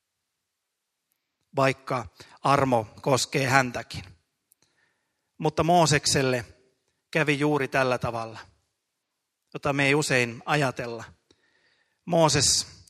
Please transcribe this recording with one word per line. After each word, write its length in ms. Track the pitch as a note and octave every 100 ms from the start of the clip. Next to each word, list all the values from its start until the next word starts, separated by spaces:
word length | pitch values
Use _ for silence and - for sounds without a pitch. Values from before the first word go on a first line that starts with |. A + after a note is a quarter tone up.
| _ _ _ _ _ _ _ _ _ _ _ _ _ _ _ C#3
vaikka 500 | C3+ C3 - B2+ G#2+ - - -
armo 460 | - C#3 C3+ A#2+ A2 -
koskee 460 | - B2 - D3 C3+
häntäkin. 560 | C3+ B2 A#2+ - - - - _ _ _ _ _ _ _ _ _ _ _ -
Mutta 260 | D#3 D#3+
Moosekselle 840 | D#3+ F3 D#3 C#3+ - D3+ C3 B2 - - _ _ _ _ _
kävi 280 | E3 D3 C#3
juuri 280 | D3 D3 C3
tällä 300 | C#3 C3 B2
tavalla, 420 | B2+ A#2 A2+ A2+ - _ _ _ _ _ _ _ _ _ _
jota 200 | D3 D3+
me 120 | C#3 C#3
ei 100 | C#3+
usein 480 | D3 C3 A#2+ A#2 -
ajatella. 580 | D3+ C3+ - A#2+ A#2 A#2 - _ _ _ _ _ _ _ _ -
Mooses 640 | E3+ D#3 C#3 - - - - -